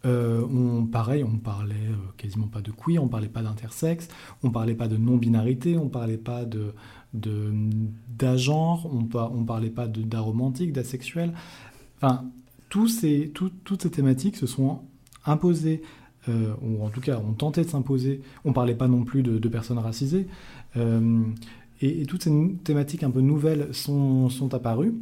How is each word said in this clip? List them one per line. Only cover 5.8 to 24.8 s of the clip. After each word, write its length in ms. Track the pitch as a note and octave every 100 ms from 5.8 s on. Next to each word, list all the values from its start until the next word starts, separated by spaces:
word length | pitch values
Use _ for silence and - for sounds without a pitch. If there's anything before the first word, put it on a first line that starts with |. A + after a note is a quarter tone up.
| C#3
parlait 300 | B2+ A2+ A2
pas 260 | A2+ A#2+
de, 300 | A#2 G#2+ G#2 G#2 - - -
de, 380 | A2+ G#2+ G#2 G#2+ G#2+ G#2+ G#2+ A2 - - A#2
d'agenre, 680 | C3 B2+ B2+ D#3 E3 E3+ E3
on 80 | B2+
pa-, 300 | A2+ A#2+ A#2
on 80 | A#2+
parlait 280 | A2+ A2+ A2
pas 180 | A2+ A#2
de, 140 | A2
d'aromantique, 680 | A2 A2+ A2 A2 C3 C3 F3
d'asexuel. 600 | C3+ A#2+ C3 - E3+ E3+ E3+ - - - - - _
Enfin, 280 | C3+ B2+ B2+ - - - -
tous 180 | G3 A3+
ces, 460 | A3+ D#3+ C#3+ D#3
tout, 160 | - F#3 -
toutes 180 | - G3
ces 80 | E3+
thématiques 460 | - C#3 C3 F#3 -
se 100 | B2
sont 340 | - C3+ C3 - - - -
imposées, 580 | - D3+ F3+ E3 D#3+ D#3 D#3 - - _ -
euh, 260 | A2+ G#2+ G#2+
ou 220 | A#2 A2
en 60 | G#2+
tout 100 | G#2+
cas 180 | B2+ A#2+
ont 140 | G#2+
tenté 320 | A2 D3+ D3+
de 40 | E3
s'imposer. 520 | C#3+ C3 C3+ C3 C#3 - -
On 80 | D3+
parlait 240 | B2+ A#2+ A#2
pas 100 | B2+
non 160 | B2
plus 220 | A#2+ C3+
de, 140 | B2 A2
de 100 | A2+
personnes 300 | A2+ A2 A#2+
racisées. 500 | A2+ A2 C#3 F3+ F#3 - - - - A#2+
Euh, 460 | A#2 A2+ A2+ A2+ A2+ A2 - - - -
et, 220 | C#3 E3
et 40 | C#3
toutes 160 | F3+
ces 80 | E3
nou-, 260 | D3 E3 F3
thématiques 400 | - D3 C#3+ E3
un 80 | C#3+
peu 120 | B2+
nouvelles 460 | C3+ D3+ D#3 D#3 D3
sont, 560 | B2 - C#3+ C#3 C3 B2+
sont 260 | B2+ C3+
apparues. 400 | B2+ A#2+ A#2